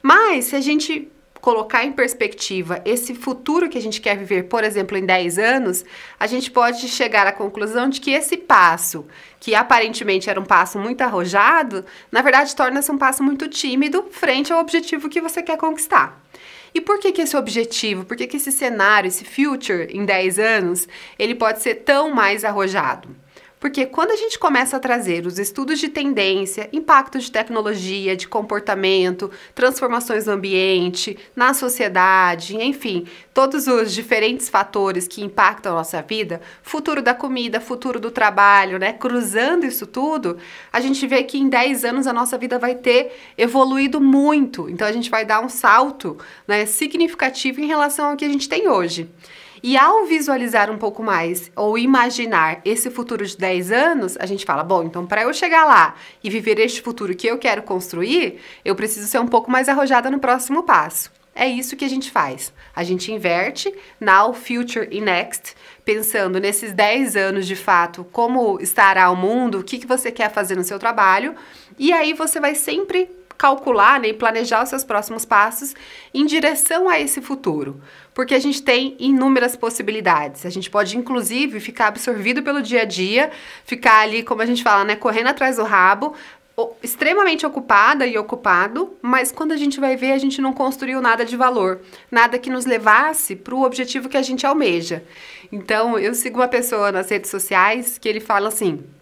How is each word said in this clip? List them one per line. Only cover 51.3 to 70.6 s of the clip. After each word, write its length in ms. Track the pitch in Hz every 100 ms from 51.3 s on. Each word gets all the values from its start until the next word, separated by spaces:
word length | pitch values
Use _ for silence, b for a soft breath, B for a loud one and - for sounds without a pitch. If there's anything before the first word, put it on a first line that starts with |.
| 180 - -
ou 220 | 208 226
imaginar 840 | 247 269 240 240 226 190 160 165 190
esse 240 | 233 254
futuro 340 | 240 240 220
de 140 | 196 -
dez 340 | 185 180 180
anos, 460 | 233 311 311 190 -
a 60 | 190
gente 180 | 196
fala, 200 | - 143
"Bom, 180 | 165 185
então 240 | 165 175 180
pra 160 | 208
eu 100 | 240
chegar 340 | 302 349 330 311
lá 280 | 220 156 B B B
e 80 | 214
viver 260 | 220 220 208
este 240 | 233 233
futuro 320 | 240 233 196
que 140 | 180 226
eu 100 | 254
quero 240 | 254 208
construir, 800 | - 185 180 170 202 330 269 - B B -
eu 100 | 196
preciso 320 | 214 214 208
ser 120 | 254
um 80 | 247
pouco 240 | 233 226
mais 180 | 254 262
arrojada 400 | 277 277 247 254
no 80 | 277
próximo 460 | 262 247 240 285
passo." 480 | 349 196 156 - - _ _ -
É 120 | 262
isso 280 | 247 254 277
que 100 | 277
a 20 |
gente 220 | 269 262
faz. 420 | 214 143 131 - b b -
A 80 |
gente 280 | 175 185 180
inverte, 600 | 214 175 170 214 277 392 392 B B
now, 340 | 208 190 220
future 540 | 240 - 240 240 226 -
e 100 | 196
next, 560 | 208 175 208 - - - B B -
pensando 540 | 214 214 220 190 190
nesses 340 | 202 208 220
dez 420 | 185 208 240 254 202
anos 300 | 196 196 185
de 100 | 190
fato, 480 | - 180 170 170 175
como 480 | - 240 254 226 190
estará 520 | 185 - 196 185 185
o 40 | 185
mundo, 440 | 190 240 247 196
o 40 |
que 140 | 185 247
que 80 | -
você 260 | 254 247
quer 200 | 240 214
fazer 240 | 214 190
no 80 | 185